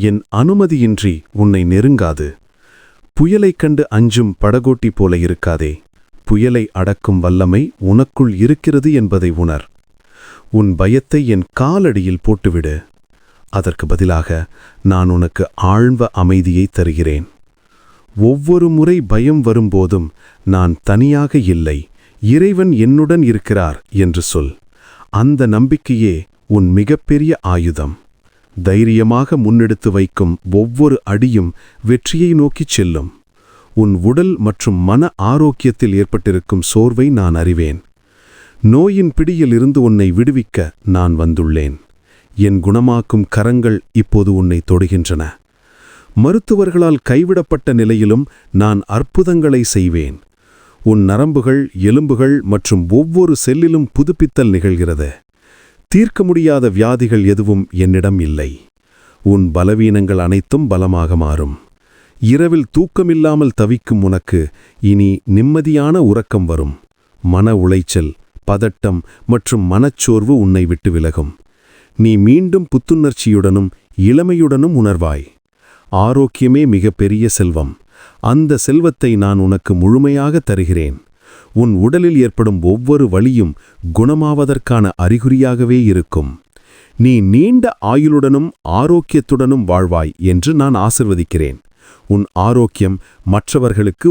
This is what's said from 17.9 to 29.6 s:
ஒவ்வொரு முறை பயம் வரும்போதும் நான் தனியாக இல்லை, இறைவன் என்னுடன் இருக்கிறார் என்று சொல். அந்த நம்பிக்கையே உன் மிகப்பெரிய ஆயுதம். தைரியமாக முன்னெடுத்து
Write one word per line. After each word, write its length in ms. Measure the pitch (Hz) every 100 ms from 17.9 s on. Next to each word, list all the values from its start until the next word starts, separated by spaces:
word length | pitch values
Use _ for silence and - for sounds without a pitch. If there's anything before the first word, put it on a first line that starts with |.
| _ _ 101
ஒவ்வொரு 500 | 113 143 151 175 170
முறை 280 | 156 160 180
பயம் 380 | 101 90 135 151
வரும்போதும் 680 | 117 113 107 98 92 95 80 - _ _ 98
நான் 280 | 92 90 82
தனியாக 560 | - 104 139 143 143 147 92
இல்லை, 320 | 82 78 73 - _ _ _
இறைவன் 500 | 104 151 196 185 190
என்னுடன் 500 | 120 117 143 151 170
இருக்கிறார் 560 | 123 107 - 101 82 73 -
என்று 280 | 101 92 85
சொல். 300 | - 82 69 - _ _ _ - -
அந்த 320 | 101 131 139 120
நம்பிக்கையே 680 | 107 131 156 - 113 107 80 - _ -
உன் 220 | 104 90
மிகப்பெரிய 600 | 95 104 151 - 147 156 160
ஆயுதம். 520 | 92 90 85 73 73 - _ _ _ _ _ 98
தைரியமாக 800 | 90 101 113 110 110 120 135 151
முன்னெடுத்து 520 | 107 117